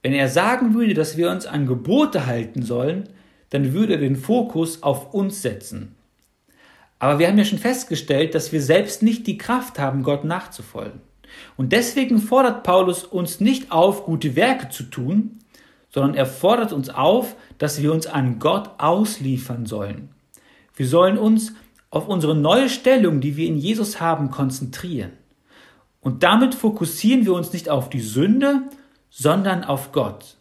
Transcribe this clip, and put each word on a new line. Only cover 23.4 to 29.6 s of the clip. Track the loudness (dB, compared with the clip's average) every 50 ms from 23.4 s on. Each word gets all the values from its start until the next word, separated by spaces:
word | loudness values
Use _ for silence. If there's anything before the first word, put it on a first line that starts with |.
| -2 -2
in | -2
Jesus | -2 -2 -2 -2 -2 -2 -4 -4 -4
haben, | -2 -2 0 0 -2 -4
konzentrieren. | -2 -2 -4 -4 -2 -6 -10 -10 -10 -12 -10 -8 -6 -8 -8 -10 -14 _ _ _ _ _ _ _ _ -20 -20 _ _ _ _ _ _ _
Und | _ -6 0 2
damit | 4 4 6 6 4 2 0
fokussieren | 0 0 -2 0 0 -4 -6 -4 0 2 4 4 4 4
wir | 2 2
uns | 0 -2 -6
nicht | -8 -8 -4 -2
auf | -2 -2 -2 -4
die | -6 -6
Sünde, | -6 -2 0 0 2 4 4 4 4 2 2 0 -2 -6 -14 -20 _ _ _ _ _ _
sondern | _ -2 0 2 2 2 0 0 -2 -2